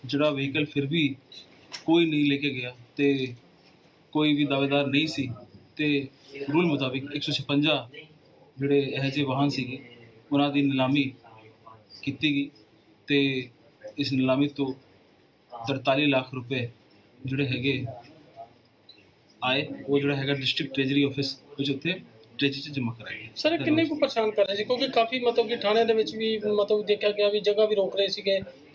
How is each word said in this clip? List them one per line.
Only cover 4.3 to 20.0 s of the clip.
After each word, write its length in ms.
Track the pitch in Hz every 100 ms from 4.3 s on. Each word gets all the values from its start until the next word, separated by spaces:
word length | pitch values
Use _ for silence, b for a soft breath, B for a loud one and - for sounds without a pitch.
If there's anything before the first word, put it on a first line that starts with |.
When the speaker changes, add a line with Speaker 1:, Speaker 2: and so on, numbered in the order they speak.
Speaker 1:
ਵੀ 120 | 147 143
ਦਾਅਵੇਦਾਰ 420 | 139 139 143 139
ਨਹੀਂ 200 | 139 156
ਸੀ 220 | 151 123 117 - - - -
ਤੇ 320 | 151 143 131 _ - 139 139
ਰੂਲ 120 | 156 175
ਮੁਤਾਬਿਕ 460 | 139 131 131 143
ਇੱਕ 100 | 143
ਸੌ 80 | 147
ਛਪੰਜਾ 580 | 143 139 143 151 143 120 - - - _ - - -
ਜਿਹੜੇ 200 | 139 143
ਇਹੋ 300 | 135 135 135
ਜਿਹੇ 160 | 139 139
ਵਾਹਨ 240 | 131 143
ਸੀਗੇ, 300 | 139 123 131 - - - - -
ਉਹਨਾਂ 180 | 143 143
ਦੀ 120 | 143
ਨਿਲਾਮੀ 500 | 143 131 127 147 127 - - - - - - - _ -
ਕੀਤੀ 320 | - 131 156 143
ਗਈ 140 | 139 - - _ _ _ -
ਤੇ 420 | 143 139 131 120 _ - _ - -
ਇਸ 160 | 127
ਨਿਲਾਮੀ 340 | 135 131 131 143
ਤੋਂ 260 | - 135 131 _ _ _ _ _ _ _ - -
ਤਰਤਾਲੀ 380 | - - 139 147
ਲੱਖ 280 | 131 127
ਰੁਪਏ 360 | 131 120 131 120 - _ - _ _ 131
ਜਿਹੜੇ 220 | 135 139
ਹੈਗੇ 380 | 123 135 127 117 - - - - - - _ _ _ _ - _ _ _ _
ਆਏ, 240 | 127 135 147 - -
ਉਹ 100 |
ਜਿਹੜਾ 160 | 143